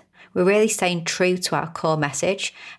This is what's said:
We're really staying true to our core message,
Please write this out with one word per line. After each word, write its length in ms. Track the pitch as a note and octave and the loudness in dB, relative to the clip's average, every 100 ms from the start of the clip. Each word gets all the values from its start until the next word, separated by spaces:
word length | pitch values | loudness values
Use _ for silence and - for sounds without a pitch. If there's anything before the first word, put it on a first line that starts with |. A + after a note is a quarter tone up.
| _ _ - | _ _ -8
We're 100 | F#3 | 0
really 240 | F3+ G#3 A3 | 4 4 2
staying 380 | - F3+ E3+ E3 | 2 0 0 -4
true 320 | - F#3 F#3 | 0 2 2
to 180 | - D3 | 0 -2
our 120 | D#3+ | -4
core 280 | - E3 D#3 | -4 0 0
message, 580 | C#3+ - F3 G3+ - - - | 0 -2 -2 -2 -6 -10 -20